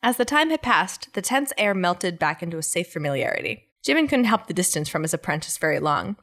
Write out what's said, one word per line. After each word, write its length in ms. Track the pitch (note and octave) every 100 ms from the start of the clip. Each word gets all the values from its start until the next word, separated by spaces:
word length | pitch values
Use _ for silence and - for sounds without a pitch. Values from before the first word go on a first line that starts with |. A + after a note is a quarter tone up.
As 160 | A#3 B3
the 60 | B3
time 240 | D4 D#4+
had 100 | D#4
passed, 480 | B3 F#3 F#3 - -
the 80 | -
tense 320 | F#3 C4 C#4 -
air 160 | G#3
melted 460 | G3 F3+ F3+ F#3 E3+
back 240 | D3+ D#3+
into 160 | E3+ D#3+
a 40 |
safe 260 | D#3+ E3+ F3
familiarity. 760 | D#3+ D3+ C3+ A#2 - - - _ _ -
Jimin 220 | D4 D4+
couldn't 160 | C4
help 240 | A#3 G#3+ -
the 40 |
distance 340 | E3 F3+ D#3 D3+
from 140 | D#3+
his 120 | D#3+
apprentice 420 | D#3+ - D3+ - -
very 220 | D#3 D3
long, 380 | D3+ C#3+ - G#3